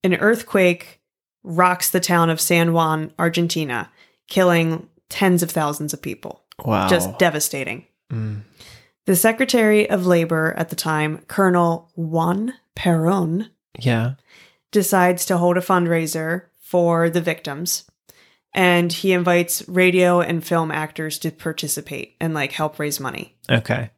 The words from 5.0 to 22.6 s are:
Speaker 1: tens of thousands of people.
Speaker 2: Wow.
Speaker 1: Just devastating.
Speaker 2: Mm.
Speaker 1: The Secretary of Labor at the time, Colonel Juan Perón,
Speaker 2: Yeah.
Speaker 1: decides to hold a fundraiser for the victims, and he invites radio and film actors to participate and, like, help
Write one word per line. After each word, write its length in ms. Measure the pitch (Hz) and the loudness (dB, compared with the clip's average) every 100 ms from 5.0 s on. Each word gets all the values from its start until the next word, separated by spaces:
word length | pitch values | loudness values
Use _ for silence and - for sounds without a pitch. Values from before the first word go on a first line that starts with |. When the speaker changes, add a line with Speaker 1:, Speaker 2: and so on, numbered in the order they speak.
| _ | _
Speaker 1:
tens 360 | - 190 180 | 0 2 4
of 80 | 170 | 2
thousands 420 | 165 147 147 151 | -2 -4 -4 -8
of 80 | 147 | -8
people. 400 | 143 151 - - _ - | -10 -12 -14 -18 _ -10
Speaker 2:
Wow. 240 | - 107 95 | -2 0 2
Speaker 1:
Just 280 | 175 - - | 2 0 0
devastating. 680 | 180 151 - 139 127 117 _ _ _ | 0 0 -4 -6 -8 -10 _ _ _
Speaker 2:
Mm. 280 | 113 110 104 104 _ - - _ _ | -8 -6 -8 -14 _ -20 -20 _ _
Speaker 1:
The 100 | - | -2
Secretary 760 | 180 220 226 262 247 214 214 208 | 2 2 0 0 2 4 4 2
of 160 | 196 | 0
Labor 480 | 180 175 165 160 160 - | 2 2 2 0 -2 -2
at 140 | 165 | -6
the 40 | |
time, 440 | 160 160 156 151 156 - | -6 -4 -2 -2 -6 -8
Colonel 600 | - 190 180 170 165 _ | 0 2 4 2 0 _
Juan 600 | - 165 160 165 190 233 - _ | -10 -4 -2 -2 -2 -4 -10 _
Perón, 760 | - 180 165 160 190 165 175 214 _ _ - | -4 0 2 2 0 0 -4 -6 _ _ -6
Speaker 2:
Yeah. 360 | 123 113 120 135 _ - - _ _ | -2 0 -2 -6 _ -20 -20 _ _
Speaker 1:
decides 520 | 208 190 190 180 180 - | -2 2 2 2 2 -2
to 120 | 180 | 2
hold 180 | 175 175 | 2 2
a 40 | |
fundraiser 840 | 175 185 170 165 160 160 160 180 _ _ | 0 0 2 0 -2 -6 -4 -6 _ _
for 480 | - 180 170 165 170 | -4 0 2 2 2
the 120 | 170 | 0
victims, 640 | 170 160 - 139 180 - _ _ _ _ _ _ _ | -2 -6 -8 -8 -6 -8 _ _ _ _ _ _ _
and 400 | - 180 175 175 | 0 4 4 2
he 200 | 170 196 | -2 0
invites 500 | 180 175 175 170 - - | 2 2 2 0 -6 -4
radio 520 | 180 185 180 180 175 | 2 2 4 4 2
and 240 | 170 170 | 0 -4
film 280 | 160 170 160 | -2 -2 -2
actors 480 | 151 156 - 156 - | -6 -8 -8 -10 -6
to 100 | 165 | -8
participate 840 | - 160 156 147 - 151 139 - _ | -6 -8 -6 -6 -8 -8 -12 -12 _
and, 140 | 165 | -6
like, 160 | 156 139 | -4 -6
help 300 | - | -4